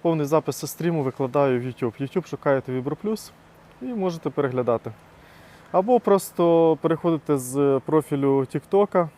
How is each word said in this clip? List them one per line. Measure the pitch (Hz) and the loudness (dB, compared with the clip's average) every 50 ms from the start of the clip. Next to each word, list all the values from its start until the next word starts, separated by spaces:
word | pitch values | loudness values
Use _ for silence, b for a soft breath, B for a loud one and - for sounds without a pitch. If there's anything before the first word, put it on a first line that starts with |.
Повний | _ 170 165 160 147 | _ 0 0 0 0
запис | 139 156 156 147 - 139 - - 139 | 2 2 0 0 0 -8 -8 -8 -12
стріму | - - 160 175 170 160 | -8 -4 -4 -2 -2 -2
викладаю | 139 131 123 - 139 127 123 143 143 135 127 123 | -4 -4 -4 -4 -6 -2 0 2 2 2 2 0
в | 120 | -2
YouTube. | 131 120 - 131 117 110 - | -6 -8 -6 -6 -6 -4 -6
YouTube | 135 135 - 190 160 | -10 -6 -6 -6 -6
шукаєте | - - - - 151 139 135 - - | -6 -14 -4 0 0 0 0 -2 -4
Вібро | 127 127 123 143 151 | -8 -6 -6 -6 -8
Плюс | - - 208 220 208 - - - _ _ - _ - - - - - | -6 -6 -6 -6 -6 -10 -18 -20 _ _ -20 _ -20 -20 -20 -20 -14
і | 247 | -12
можете | 262 247 220 185 185 170 160 - 151 | -10 -6 -4 -4 -4 -6 -4 -8 -6
переглядати. | 131 - 143 135 123 127 123 117 117 113 - 120 110 - - - B B B B B B B B B B B B | -4 -2 -2 -2 -2 -2 0 0 0 -2 -2 -8 -14 -14 -20 -20 B B B B B B B B B B B B
Або | - 175 190 220 254 240 | 0 0 2 2 2 2
просто | - 220 196 190 - - - - 175 170 170 165 165 160 160 143 | 4 4 2 2 2 -4 -2 0 2 4 6 6 6 4 4 2
переходите | - 160 165 156 - 170 165 156 - - 147 139 | 0 -2 -2 0 0 -2 -2 -2 0 0 -2 0
з | 127 127 131 143 143 139 135 135 - | -2 -4 -2 0 2 2 2 0 0
профілю | - 151 156 147 - 151 139 139 139 139 139 135 | 2 0 0 2 0 -4 0 2 2 2 2 0
Тіктока | - - 151 - - - 196 202 196 - 185 170 156 - | -2 -6 -8 -6 0 2 2 2 4 2 0 0 0 -4